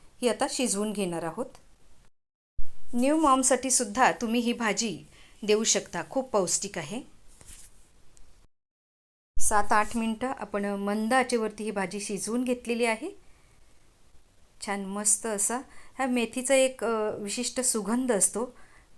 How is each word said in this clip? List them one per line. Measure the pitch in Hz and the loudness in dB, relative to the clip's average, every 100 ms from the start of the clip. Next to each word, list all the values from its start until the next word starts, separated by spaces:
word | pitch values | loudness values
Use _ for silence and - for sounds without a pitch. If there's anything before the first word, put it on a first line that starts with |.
| - - | -20 -4
ही | 240 | -2
आता | 214 294 | 0 -2
शिजवून | - 247 196 214 | 0 -2 0 -4
घेणार | 202 180 165 | -2 -4 -4
आहोत. | 165 165 175 - - - - - - _ _ _ _ - - - - | -6 -8 -10 -14 -20 -20 -20 -20 -20 _ _ _ _ 6 6 6 2
न्यू | 240 269 320 | 4 4 4
मॉमसाठी | 294 262 247 254 262 | 6 4 4 2 2
सुद्धा | - 214 247 214 | 0 0 4 4
तुम्ही | 170 226 240 | 2 0 0
ही | 233 | 0
भाजी | 240 226 196 226 147 - - - - | 0 -2 -2 -4 -6 -12 -20 -20 -6
देऊ | 208 214 | 2 2
शकता, | 226 196 196 175 - | 2 0 -2 -6 -4
खूप | 269 254 | -4 0
पौष्टिक | 208 175 - 196 185 | 0 0 -2 -4 -8
आहे. | 147 233 - - - - - - - - - - - - - - - _ _ _ _ _ _ _ _ - | -8 -10 -12 -18 -20 -20 -20 -20 -20 -20 -20 -20 -20 -18 -18 -20 -20 _ _ _ _ _ _ _ _ 4
सात | - 214 202 | 6 6 4
आठ | 220 220 233 | 2 2 -2
मिनिटं | 226 220 254 | -2 -4 -6
आपण | - 208 202 202 | -6 -6 -4 -4
मंद | 202 202 214 220 | -4 -2 -2 0
आचेवरती | 262 254 233 220 208 | 0 0 -2 -4 -6
ही | 214 | -6
भाजी | 202 180 202 | -4 -6 -6
शिजवून | 202 190 208 240 | -8 -6 -4 -4
घेतलेली | 254 247 233 233 233 | -2 -4 -4 -2 -2
आहे. | 220 339 - - - _ - - - - _ - - - _ - - 220 | -2 -6 -12 -20 -20 _ -20 -20 -20 -20 _ -20 -20 -20 _ -20 -12 -6
छान | 202 190 | -6 -6
मस्त | 202 208 - 226 | -4 -2 -2 -2
असा | 208 - 247 - - - - | -2 -2 -4 -8 -18 -14 -6
ह्या | 262 | -2
मेथीचा | 247 226 254 254 262 | 0 -2 -2 2 4
एक, | 262 262 | 2 0
अ, | 220 220 214 - | -2 -2 -2 -4
विशिष्ट | 202 247 240 254 | -6 -6 -6 -4
सुगंध | 247 220 190 240 254 | -2 -2 -2 -2 0
असतो, | 196 - 208 254 - - - - | 2 2 0 -8 -10 -20 -20 -20